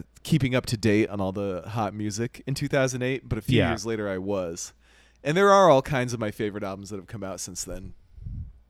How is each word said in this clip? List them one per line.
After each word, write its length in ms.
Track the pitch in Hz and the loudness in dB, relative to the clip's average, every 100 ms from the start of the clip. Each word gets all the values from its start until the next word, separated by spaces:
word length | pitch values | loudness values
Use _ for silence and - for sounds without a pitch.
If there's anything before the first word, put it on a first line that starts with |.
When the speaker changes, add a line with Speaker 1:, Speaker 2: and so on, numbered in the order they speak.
| - _ | -10 _
Speaker 1:
keeping 320 | - 165 135 | 0 0 2
up 120 | 123 - | 0 -2
to 100 | 110 | 0
date 320 | 110 104 107 | 4 4 2
on 120 | 101 | -2
all 120 | 95 | -4
the 300 | 98 101 90 82 | -4 -4 -6 -6
hot 280 | 113 104 | -6 -4
music 480 | 104 104 101 120 - - | -4 -6 -6 -6 -8 -8
in 80 | |
two 140 | 135 143 | -6 -2
thousand 340 | 143 131 127 | 0 0 0
eight, 260 | 127 135 - | -4 -4 -4
but 100 | 107 | -6
a 20 | |
few 180 | - 120 | 2 2
Speaker 2:
Yeah. 120 | 87 | 2
Speaker 1:
years 160 | 80 110 | 0 -4
later 220 | 110 104 | -4 -4
I 100 | 95 | -4
was. 540 | 95 98 87 85 - - _ _ _ _ | -2 -2 -4 -8 -12 -16 _ _ _ _
And 120 | 139 165 | -2 4
there 140 | 202 | 8
are 180 | 196 180 | 8 10
all 140 | 135 | 8
kinds 300 | - 135 123 | 4 -2 -2
of 80 | 117 | -2
my 100 | 107 | -4
favorite 320 | - 107 101 | -2 -4 -4
albums 280 | 101 98 98 | -8 -8 -10
that 60 | 104 | -12
have 100 | 87 | -12
come 160 | 113 | -10
out 160 | 95 90 | -10 -8
since 240 | - 87 | -10 -10
then. 300 | - 90 95 - _ - - - - - _ | -10 -10 -12 -18 _ -16 -12 -10 -12 -16 _